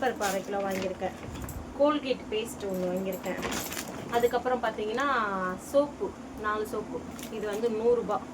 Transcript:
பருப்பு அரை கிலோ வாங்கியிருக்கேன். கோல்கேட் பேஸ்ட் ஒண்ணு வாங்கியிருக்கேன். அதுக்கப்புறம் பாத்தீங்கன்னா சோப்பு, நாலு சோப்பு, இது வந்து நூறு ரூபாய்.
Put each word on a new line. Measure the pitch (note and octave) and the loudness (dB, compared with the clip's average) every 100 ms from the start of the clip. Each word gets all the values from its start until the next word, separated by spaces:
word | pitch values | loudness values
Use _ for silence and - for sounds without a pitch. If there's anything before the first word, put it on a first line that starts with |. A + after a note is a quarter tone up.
பருப்பு | B3+ - G3+ | 0 2 0
அரை | F#3+ F#3+ | 0 -2
கிலோ | G3+ G3 | -2 0
வாங்கியிருக்கேன். | F#3+ F#3 F#3 F#3 - - - - - - - | -2 -2 -2 -4 -6 -10 -8 -8 -8 -8 4
கோல்கேட் | C#4+ D4 C4 A#3 - | 4 6 0 -2 0
பேஸ்ட் | G#3+ A3+ - G3 | -2 -2 -6 -4
ஒண்ணு | F#3 F3+ | 0 0
வாங்கியிருக்கேன். | F3+ F#3+ F3+ F#3 F3+ - - - - - - - A#3 | 0 -2 -4 -4 -4 -2 -4 -4 -6 -6 -8 0 4
அதுக்கப்புறம் | A#3+ A#3+ B3 B3 A3+ | 4 4 2 2 0
பாத்தீங்கன்னா | A3 G#3+ A#3+ C#4+ B3 G#3 F#3+ F#3 F#3 - | 0 -2 2 2 4 2 0 0 -2 4
சோப்பு, | C#4 C#4+ - G3 - - - G#3 | 4 4 0 -6 -6 -12 -4 0
நாலு | G#3+ G#3+ | 0 0
சோப்பு, | G#3+ - - - - - A3 | -4 -4 -6 -8 -10 -8 -4
இது | G#3 | -2
வந்து | G3+ A#3 A3 | 0 2 4
நூறு | A#3 A#3+ | 6 4
ரூபாய். | G3 G3+ - | 4 -2 -2